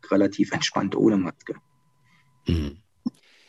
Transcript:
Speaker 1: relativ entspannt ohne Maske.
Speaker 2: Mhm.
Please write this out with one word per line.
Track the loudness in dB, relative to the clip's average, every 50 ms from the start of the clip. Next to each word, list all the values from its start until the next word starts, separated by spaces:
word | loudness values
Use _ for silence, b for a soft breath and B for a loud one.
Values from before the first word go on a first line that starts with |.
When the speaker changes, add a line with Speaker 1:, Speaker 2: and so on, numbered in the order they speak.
| -4 0
Speaker 1:
relativ | 2 2 2 2 0 -2 -2 -2
entspannt | -2 -4 -4 -4 -2 -4 -4 -2 0
ohne | 2 4 4 4
Maske. | 2 0 -4 -8 _ -14 -14 -14 -14 _ _ _ _ _ _ _ _ _ _ _ _ _ _ _ _ _
Speaker 2:
Mhm. | -2 -2 0 -2 -6 -8 -14 _ _ _ _ _ -12 -12 b b b b b b